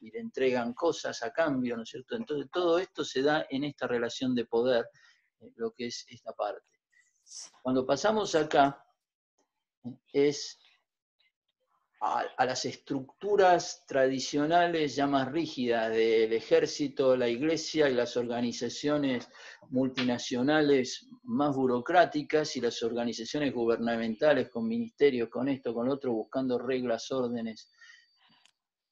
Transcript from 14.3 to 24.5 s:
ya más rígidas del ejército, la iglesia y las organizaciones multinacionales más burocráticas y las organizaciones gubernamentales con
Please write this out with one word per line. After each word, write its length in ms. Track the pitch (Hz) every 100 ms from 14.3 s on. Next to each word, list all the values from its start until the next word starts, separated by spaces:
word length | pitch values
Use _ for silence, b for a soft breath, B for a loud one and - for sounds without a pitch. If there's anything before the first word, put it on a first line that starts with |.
| 147 151 170 170 165 151 127
ya 120 | 143
más 240 | 139 127
rígidas 580 | 156 156 - 123 117 113
del 440 | 113 113 113 110
ejército, 840 | 113 - 165 151 - 143 - 131 127
la 140 | 120
iglesia 600 | 117 156 160 - 156 147
y 40 |
las 240 | 123 120 123
organizaciones 1120 | 120 117 120 - 120 - 143 147 139 123 - B B B -
multinacionales 1400 | 127 135 131 123 120 - 123 131 156 147 139 123 - - -
más 320 | - 120 147 131
burocráticas 1040 | 127 123 120 180 165 151 131 151 147 131
y 40 |
las 220 | 117 -
organizaciones 720 | 113 117 120 113 113 151 143
gubernamentales 960 | 120 117 113 117 113 113 110 123 131
con 180 | 120